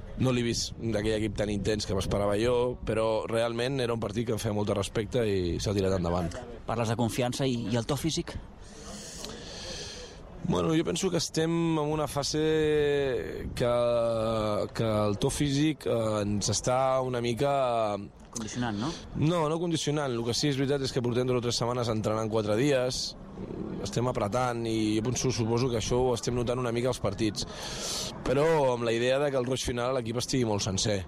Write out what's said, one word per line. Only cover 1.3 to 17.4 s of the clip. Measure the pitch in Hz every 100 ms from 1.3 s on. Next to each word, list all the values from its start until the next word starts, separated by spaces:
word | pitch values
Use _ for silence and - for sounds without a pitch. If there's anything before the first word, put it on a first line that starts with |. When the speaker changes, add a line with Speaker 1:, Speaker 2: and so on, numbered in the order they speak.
| 104
Speaker 1:
tan | 104
intens | 104 98 107 -
que | 98
m'esperava | - 104 101 104
jo, | 117 123 123 123 -
però | 110 110 110 82
realment | 113 117 117 123 139
era | 117
un | 113
partit | 110 101 113
que |
em | 107
feia | 113
molt | 104 104
de | 101
respecte | 98 117 101 127 110
i | 98 87 82
s'ha | 110
tirat | 101 95 95
endavant. | 85 87 85 - - - -
Speaker 2:
Parles | 113 113
de | 113
confiança | 113 127 123 123 135
i, | 120 117
i | 117
el | 113
to | 143
físic? | 160 165 - - - - - - - - - - - - - - - - - - - - - - -
Speaker 1:
Bueno, | 180 170 160
jo | 170
penso | 175 190
que | 170
estem | - - 165 170 165 160
en | 147
una | 156 143
fase | 143 135 156 156 156 156 151 147 143 139 113 78 71 - -
que, | 120 120 120 120 117 113 110 110 107 104 95
que | - 113
el | 107 104 101
to | 139
físic, | - 147 139 156 143 -
eh, | 120 110 107
ens | 104 104 101
està | 101 127 127 131 131
una | 127 123
mica | 120 113